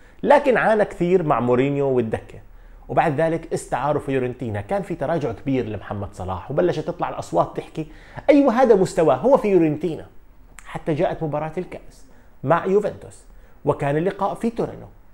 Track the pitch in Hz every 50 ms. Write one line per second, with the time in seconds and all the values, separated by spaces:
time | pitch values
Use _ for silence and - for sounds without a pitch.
0 | - - - - - 214 277 - - 277 233 180 - 196 220 208 202 196 - -
1 | 175 175 185 185 165 147 139 117 123 123 123 123 135 139 143 139 139 139 131 123
2 | 117 110 113 110 - - - - - - - - - - - - - - 131 156
3 | 147 170 139 135 165 160 165 165 165 - - - - - 151 123 131 147 147 139
4 | - 143 135 131 123 127 120 - 135 113 101 104 101 - 196 202 185 - 175 -
5 | 139 139 165 170 139 123 110 - - 139 135 127 117 107 104 98 - - 107 101
6 | 101 98 - - 92 92 92 87 - - 135 165 180 170 156 156 151 175 175 -
7 | - - - - - - 160 170 156 - - - - - - 160 156 - - -
8 | - - - - - - 302 285 277 269 214 247 269 233 226 190 185 - - 185
9 | 165 151 131 127 156 247 277 - - 208 190 175 165 156 147 147 - 175 151 104
10 | 90 - - - - - - - - - - - - - - 160 - 170 156 135
11 | 185 - 165 - 160 151 143 151 156 156 - - 120 - - - - - - -
12 | - - - - - - - - - 135 160 170 - 190 190 208 208 170 - -
13 | - - - - - - - - - - - - - 139 143 143 151 139 143 156
14 | 170 190 196 - 196 202 139 - - 233 233 - 170 120 107 113 110 - - -
15 | - -